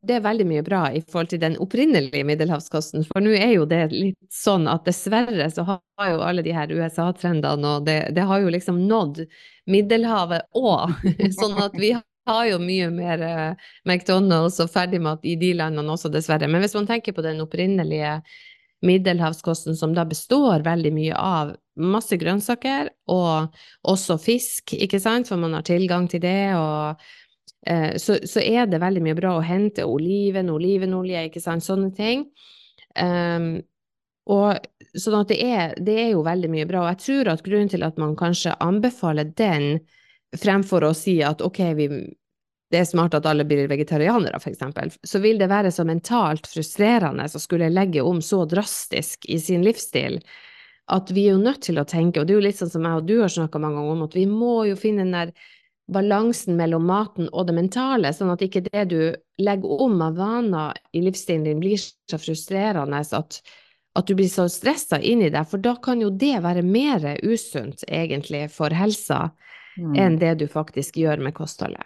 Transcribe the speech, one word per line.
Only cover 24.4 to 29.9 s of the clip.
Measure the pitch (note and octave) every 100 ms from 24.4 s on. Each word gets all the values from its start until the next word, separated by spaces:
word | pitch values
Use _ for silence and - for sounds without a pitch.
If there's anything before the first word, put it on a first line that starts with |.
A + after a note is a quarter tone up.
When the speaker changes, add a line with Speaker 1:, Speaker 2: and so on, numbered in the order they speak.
| - - -
Speaker 1:
ikke | - G3 G3
sant? | G3 A#3 B3
For | F#3
man | E3+
har | D#3+
tilgang | E3 F3 F#3 F3 F3+
til | F3
det, | F3 F#3+ G3 F#3
og, | D#3 D3+ D3+ D#3 - - _ _ - _ -
eh, | E3+ D#3 -
så, | - G3+ -
så | -
er | - A#3 A#3+
det | E3
veldig | F3+ F#3+
mye | E3 D#3
bra | F#3 F3
å |
hente, | E3 F3+ G#3 G#3
oliven, | -